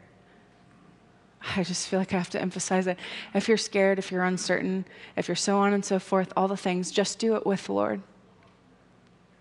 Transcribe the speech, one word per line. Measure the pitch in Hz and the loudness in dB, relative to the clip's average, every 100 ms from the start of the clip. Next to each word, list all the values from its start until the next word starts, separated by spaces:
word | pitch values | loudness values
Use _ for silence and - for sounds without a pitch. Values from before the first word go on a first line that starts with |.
| - - - - - - - - - - - _ _ _ - 196 | -12 -20 -20 -20 -20 -20 -20 -20 -20 -20 -20 _ _ _ -4 -2
I | |
just | 180 180 - | -2 -4 -2
feel | 190 | 0
like | 190 | 0
I | 190 | -2
have | 175 | -2
to | - | -4
emphasize | 185 180 - 185 185 | -4 -4 0 0 0
it. | 180 - - - | -4 -8 -12 -4
If | 196 214 | -2 2
you're | 214 | 2
scared, | - 202 196 190 | 2 2 4 4
if | 185 | 0
you're | 180 | 0
uncertain, | 180 180 - 180 190 190 185 - - - | 0 0 0 0 0 -2 -4 -14 -8 -6
if | 175 | -2
you're | 175 | -2
so | - 202 | 2 4
on | 202 | 4
and | 202 | 2
so | - 190 | 2 -2
forth, | - 190 185 - | 2 0 2 0
all | 190 | 0
the | 202 | 0
things, | 190 180 180 | -2 -2 0
just | - 196 - | 0 0 0
do | 226 214 | 0 2
it | - | 0
with | 190 - | -2 -2
the | |
Lord. | 196 208 208 - - - _ - _ _ _ _ _ _ _ _ _ | -2 0 -2 -8 -20 -20 _ -20 _ _ _ _ _ _ _ _ _